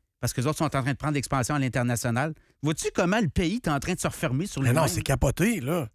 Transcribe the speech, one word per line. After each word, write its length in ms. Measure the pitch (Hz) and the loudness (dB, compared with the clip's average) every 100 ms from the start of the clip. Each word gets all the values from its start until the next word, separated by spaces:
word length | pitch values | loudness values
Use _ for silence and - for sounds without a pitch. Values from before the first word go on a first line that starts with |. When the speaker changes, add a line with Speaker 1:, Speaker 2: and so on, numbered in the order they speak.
| _ _ | _ _
Speaker 1:
parce 140 | 123 | -4
que 80 | - | 0
les 60 | 127 | -2
autres 100 | 151 | 0
sont 80 | 151 | 0
en 40 | 135 | 0
train 100 | 131 | -2
de 60 | 127 | -2
prendre 160 | 147 | -2
l'expansion 420 | 143 - 135 120 147 | -2 0 0 0 0
à 40 | |
l'international. 760 | 131 127 120 123 123 117 156 156 _ _ | 0 0 0 0 0 0 -2 -6 _ _
Vois-tu 260 | 143 160 427 | -2 -2 -2
comment 260 | - 180 214 | 0 2 2
le 100 | 175 | 2
pays 260 | - 170 233 | 0 0 0
est 120 | 175 | 0
en 120 | 143 | -2
train 140 | - | -2
de 60 | - | -2
se 80 | 147 | -4
refermer 400 | - 151 131 202 | -2 -2 0 -2
sur 140 | - | 0
Speaker 2:
Mais 80 | 131 | 2
Speaker 1:
lui-même ? 140 | 143 | 4
Speaker 2:
non, 60 | 151 | 2
c'est 120 | 175 | 0
capoté, 580 | - 131 143 - 202 214 | 0 2 2 2 2 2
là. 280 | 123 175 117 | 0 -2 -2